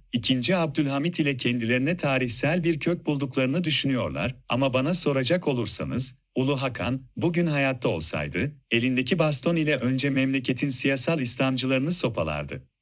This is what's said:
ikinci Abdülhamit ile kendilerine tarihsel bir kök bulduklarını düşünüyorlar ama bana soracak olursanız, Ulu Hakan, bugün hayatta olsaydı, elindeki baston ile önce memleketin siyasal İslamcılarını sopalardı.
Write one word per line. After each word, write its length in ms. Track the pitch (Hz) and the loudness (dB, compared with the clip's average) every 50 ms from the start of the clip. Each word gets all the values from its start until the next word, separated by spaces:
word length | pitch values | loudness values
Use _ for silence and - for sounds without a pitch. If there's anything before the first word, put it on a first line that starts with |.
| - _ - | -10 _ -6
ikinci 440 | 120 - - 131 127 120 165 185 | -2 0 0 0 0 2 2 2
Abdülhamit 640 | 180 165 151 135 160 147 139 135 139 143 175 175 - | 2 0 0 0 -2 -2 0 0 -2 -2 -2 -2 0
ile 180 | 151 143 139 | 0 0 0
kendilerine 600 | 123 - 123 123 123 113 113 123 127 131 156 170 | -2 -2 -2 -2 0 0 0 0 0 0 0 -2
tarihsel 680 | - - 143 135 131 127 120 - - - 143 170 185 156 | -2 0 0 0 0 0 2 2 2 2 2 0 0 0
bir 160 | 170 165 143 | 0 -2 0
kök 260 | - 165 175 175 - | 0 -2 -2 -2 -2
bulduklarını 580 | - 147 139 143 131 - 135 131 127 139 180 175 | -2 -2 -2 -2 -4 -2 0 0 0 0 0 0
düşünüyorlar 720 | 160 151 - - 139 135 120 95 78 78 76 92 123 135 - - - | 2 2 2 2 2 0 0 -2 -2 -4 -4 -4 -4 -6 -8 -6 -4
ama 240 | - 123 139 135 120 | -2 0 0 2 2
bana 220 | 127 131 160 185 | 2 0 2 2
soracak 540 | - - 147 139 135 127 - 175 180 180 151 | 2 2 2 2 0 2 2 0 0 0 0
olursanız, 680 | 135 123 113 104 - - 78 69 71 120 123 - - - _ _ - | -2 -2 0 0 -2 -2 -2 -2 -2 -2 -2 -2 -4 -6 _ _ -4
Ulu 280 | 127 131 135 143 131 135 | -2 0 0 0 -2 -2
Hakan, 460 | 131 110 - 87 117 127 131 131 - - | -4 -4 -4 -4 -4 -4 -6 -8 -10 -8
bugün 300 | - - 175 165 175 175 | -2 -2 0 0 0 0
hayatta 420 | 165 151 143 139 135 131 123 - 127 | 0 0 0 0 0 -2 -2 -2 -2
olsaydı, 640 | 95 80 78 - - 78 76 73 73 87 117 147 151 - _ - | 0 2 0 0 0 0 -4 -4 -4 -4 -4 -4 -6 -10 _ -2
elindeki 480 | 113 117 117 131 127 127 131 - 196 165 | 0 0 2 2 0 0 0 0 0 2
baston 380 | 160 156 147 - - 170 170 | 2 2 2 2 2 2 0
ile 200 | 165 156 147 147 | 2 2 0 0
önce 340 | 127 113 127 131 127 135 143 | 0 0 0 0 2 2 2
memleketin 580 | 135 131 131 135 135 135 123 - 131 123 143 143 | 2 2 2 2 0 -2 -2 -2 -2 0 0 2
siyasal 520 | 127 - - 139 139 131 - - 165 160 | 2 2 2 2 2 2 2 2 2 2
İslamcılarını 720 | 127 120 - - 135 131 131 120 127 131 135 131 135 156 175 | 2 2 2 4 2 0 0 0 0 0 0 0 2 2 2
sopalardı. 760 | - - 120 110 92 80 78 76 73 73 71 71 67 - _ _ _ | 2 2 0 0 -2 -2 -2 -4 -6 -6 -8 -10 -12 -14 _ _ _